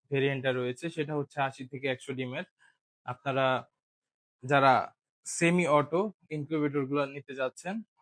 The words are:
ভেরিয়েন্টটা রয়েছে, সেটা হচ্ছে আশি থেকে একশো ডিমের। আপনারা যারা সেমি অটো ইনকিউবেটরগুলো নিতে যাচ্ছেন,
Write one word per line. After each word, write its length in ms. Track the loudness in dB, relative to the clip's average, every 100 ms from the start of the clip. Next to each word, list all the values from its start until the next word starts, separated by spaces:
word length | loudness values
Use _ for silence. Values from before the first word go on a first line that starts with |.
| _
ভেরিয়েন্টটা 400 | -2 0 0 -2
রয়েছে, 340 | -2 -2 -4 -6
সেটা 240 | -6 -4 -4
হচ্ছে 220 | -4 -4
আশি 220 | -4 -4 -12
থেকে 200 | -6 -6
একশো 260 | -6 -6
ডিমের। 300 | -8 -6 -8 -12 _ _ _ _ _ -12
আপনারা 420 | -8 -4 0 0 0 -4 _ _ _ _ _ _ _
যারা 300 | 2 6 8 6 2 -8 _ _ -12
সেমি 420 | 0 2 4 4
অটো 340 | 4 4 0 -2 -6 _
ইনকিউবেটরগুলো 760 | -8 -4 -2 0 0 -2 -2 -2
নিতে 280 | -6 -14 -6
যাচ্ছেন, 400 | -6 -6 -8 -8 -10 _